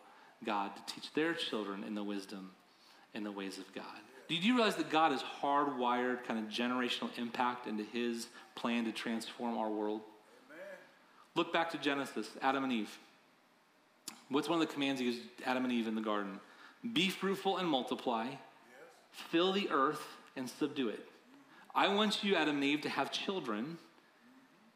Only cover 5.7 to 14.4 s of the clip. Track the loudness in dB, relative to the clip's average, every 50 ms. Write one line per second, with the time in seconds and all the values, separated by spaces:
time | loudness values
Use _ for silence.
5.7 | 2 2 2 4 4 4 2 2 0 -2 -2 -2 -2 -2 -2 -2 -2 0 0 2
6.7 | 2 2 2 0 0 -2 -2 -4 -4 -4 -4 -4 0 0 0 0 0 -2 -4 -4
7.7 | -4 -4 -4 -4 -2 -2 0 0 -2 -2 -6 -8 -12 -18 -20 -16 -10 -4 -2 0
8.7 | 2 2 2 0 -2 -2 -4 -2 -2 -2 -4 -6 -8 -6 -4 -2 -2 0 0 0
9.7 | 0 0 0 0 -2 -4 -6 -10 -18 -20 -20 -20 -20 -20 -20 -20 -18 -16 -14 -14
10.7 | -14 -16 -18 -20 -20 -20 -20 -20 -20 -20 -20 -4 _ 0 0 2 2 2 2 0
11.7 | -2 0 0 0 0 0 -2 -2 -4 -6 -6 -6 -6 0 2 2 2 2 2 2
12.7 | 0 0 0 -2 -8 -14 -18 -20 -20 _ _ _ _ _ _ _ _ _ _ _
13.7 | _ _ _ _ _ _ _ -14 -14 -14 -8 0 0 2